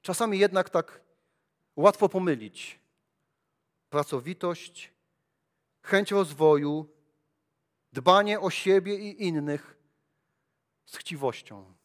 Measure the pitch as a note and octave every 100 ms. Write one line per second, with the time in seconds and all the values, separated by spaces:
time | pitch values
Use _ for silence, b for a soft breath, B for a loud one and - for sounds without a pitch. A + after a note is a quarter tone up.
0 | - F3 A#3 G3 G3+ F#3+ E3+ E3+ - -
1 | _ _ _ _ _ _ _ - F#3 G3
2 | G3+ F#3+ F3+ C3 G#2+ - - - _ _
3 | _ _ _ _ _ _ _ _ _ D3
4 | D3 C#3 C3+ F#3 F3 E3 - - - _
5 | _ _ _ _ _ _ _ _ - G3
6 | G3+ G3+ E3+ C#3+ D#3 D3 D3 D3+ D3+ _
7 | _ _ _ _ _ _ _ _ _ C3+
8 | C3 F#3+ G#3 G#3 F#3 - F#3+ G3 F#3 G3+
9 | G#3 G3+ F#3+ D#3 D3 D3 - _ _ _
10 | _ _ _ _ _ _ _ _ _ -
11 | - D#3+ C#3 - - G2+ F#2+ F#2